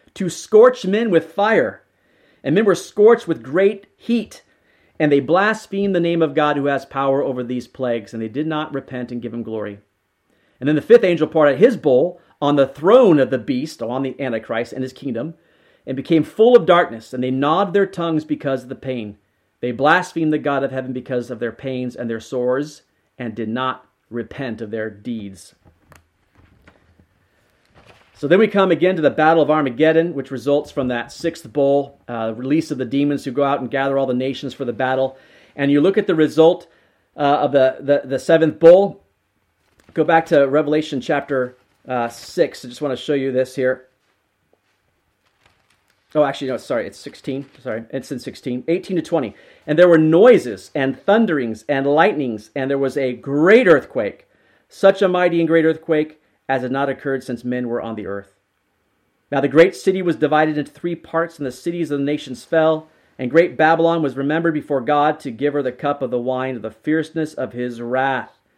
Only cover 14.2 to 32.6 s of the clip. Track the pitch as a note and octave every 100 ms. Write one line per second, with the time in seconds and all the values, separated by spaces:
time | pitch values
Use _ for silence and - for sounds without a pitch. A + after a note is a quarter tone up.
14.2 | C3 A2+ - A#2 A#2+ C3 C3 - C#3 A2+
15.2 | D#3+ - _ _ _ _ - C3 C#3 E3
16.2 | D3 - A#3 A#3+ E3 F3 D3+ A2+ - B2+
17.2 | B2+ C3 C#3+ F3 F#3+ G3 G3 - E3+ D#3
18.2 | D3+ D3 C#3+ C3 B2 B2 C3 B2 G#2 G2+
19.2 | _ _ _ _ B2 A#2 D3 F3+ F3+ E3+
20.2 | D#3 D3+ C#3+ C#3 C3+ C3 B2+ B2+ B2+ B2
21.2 | A#2+ A2+ A#2 A2 C3+ B2+ B2 A#2+ A#2 A2+
22.2 | - C3 B2 C3 D3+ - _ _ _ -
23.2 | A#2+ G#2+ A2 B2 C3 C3 _ _ _ A#2+
24.2 | G#2+ - C3 A2 G#2+ A2 A2 G2+ B2 A2+
25.2 | G2+ F#2+ - _ _ _ _ - _ _
26.2 | _ _ _ _ _ _ _ _ _ _
27.2 | _ _ _ _ _ _ _ _ _ _
28.2 | C#3+ F#3+ A3 G3 F3+ D3+ F3+ F3 C3+ D3+
29.2 | D#3 E3 C#3+ D#3 C#3 A#2+ D#3 D#3+ E3+ C#3
30.2 | C3 C3 B2 C#3+ D3 D3 B2+ A#2+ - -
31.2 | E3 E3 - C#3+ C#3 C#3 B2+ - - A#2
32.2 | A2+ A2 C3 D#3+